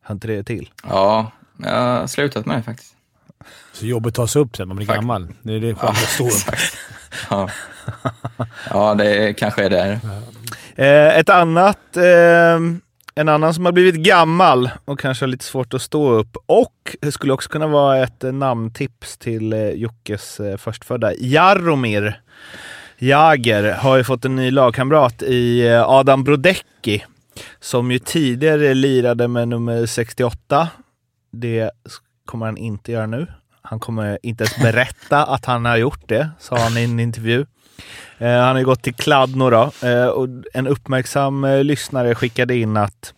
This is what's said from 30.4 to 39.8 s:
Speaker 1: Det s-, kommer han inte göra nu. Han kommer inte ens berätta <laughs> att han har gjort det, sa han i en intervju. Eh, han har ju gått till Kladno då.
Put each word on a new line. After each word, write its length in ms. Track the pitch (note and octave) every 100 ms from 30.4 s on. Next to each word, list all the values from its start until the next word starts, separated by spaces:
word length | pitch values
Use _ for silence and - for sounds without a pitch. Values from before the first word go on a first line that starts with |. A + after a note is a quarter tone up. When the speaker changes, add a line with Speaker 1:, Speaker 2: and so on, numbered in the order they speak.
| _ D3 E3 - _ _ _ _ _
Speaker 1:
Det 280 | A#2 A#2+ A2+
s-, 120 | A2 _ - - _ _ -
kommer 200 | A#2 A2
han 120 | A2
inte 340 | A2+ G2+ -
göra 140 | A#2 G#2+
nu. 220 | A#2 E3+ - _ _
Han 180 | - A2
kommer 400 | - A2+ G#2 G2+
inte 200 | A#2 A#2
ens 140 | A2+ -
berätta 680 | A#2 A2+ B2+ - - D3 D3+
<laughs> 0 |
att 200 | C3+ -
han 200 | A#2+ A#2+
har 120 | A#2
gjort 260 | A#2 - -
det, 220 | A2+ D#3 D#3
sa 180 | - A#2+
han 200 | A2+ A#2
i 60 |
en 160 | A#2 A#2
intervju. 460 | A#2 A2+ A2+ A#2+ C#3 _ _ - - - - _
Eh, 100 | A#2+
han 180 | B2 B2
har 80 | C3
ju 60 | C3
gått 160 | B2+
till 100 | -
Kladno 560 | A#2+ - C#3+ C3 C3 C3
då. 220 | A#2 C3+ -